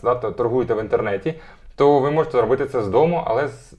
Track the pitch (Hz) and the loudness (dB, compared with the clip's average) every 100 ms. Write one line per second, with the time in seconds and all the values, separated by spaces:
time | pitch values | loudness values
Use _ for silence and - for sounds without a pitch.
0 | 117 123 110 92 117 127 117 110 110 117 | -2 -2 -4 -4 -2 -2 -2 -4 -2 -2
1 | 110 98 98 92 - - - - 143 143 | -2 -4 -6 -8 -14 -20 -12 0 4 4
2 | 135 156 156 127 110 131 135 127 104 107 | 2 0 0 0 2 0 -2 -2 0 2
3 | 165 170 - 131 143 - - | 2 2 -2 -2 -4 -8 -20